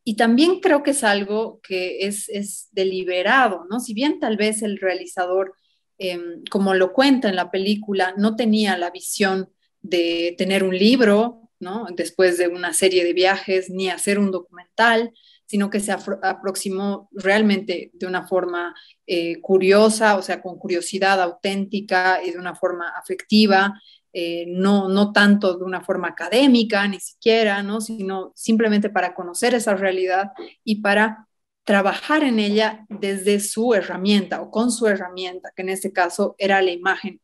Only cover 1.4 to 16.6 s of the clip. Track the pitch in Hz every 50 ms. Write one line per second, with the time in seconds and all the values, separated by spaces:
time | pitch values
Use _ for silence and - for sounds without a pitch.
1.4 | 226 220 - _ - - 185 185 180 180 147 127 196 202 208 208 - - 208 202
2.4 | 202 196 - - - - _ 196 190 190 185 185 185 180 180 180 180 202 254 269
3.4 | 254 220 185 165 170 180 208 247 247 - 214 214 269 302 381 359 302 240 220 202
4.4 | 208 214 214 214 220 214 196 196 196 185 180 190 175 175 - 190 180 180 185 190
5.4 | 190 190 - _ _ _ _ _ _ _ _ _ 196 185 175 175 175 170 170 -
6.4 | - - - 202 196 196 190 185 185 185 185 254 262 285 269 247 247 208 185 180
7.4 | 175 180 - 190 190 202 214 208 208 202 202 190 185 180 190 202 202 226 220 220
8.4 | 247 220 214 220 214 196 185 175 175 175 180 185 - - - - 202 190 190 190
9.4 | 185 - _ _ _ _ _ _ - 160 180 175 170 170 170 170 170 175 175 -
10.4 | 185 185 196 196 190 190 185 185 202 220 254 254 240 208 202 208 226 240 240 -
11.4 | _ _ _ _ 180 180 196 226 233 175 175 175 165 - - - 185 180 175 175
12.4 | 175 175 175 180 175 175 156 - 196 190 185 185 175 175 170 180 180 190 196 196
13.4 | - - 190 185 185 185 180 185 190 185 175 165 - 202 202 202 202 190 185 175
14.4 | - _ - - - _ _ - 226 233 226 226 233 233 - _ _ _ _ _
15.4 | _ - - 202 202 202 214 208 202 208 190 185 - 165 - - 185 190 190 190
16.4 | - 196 190 -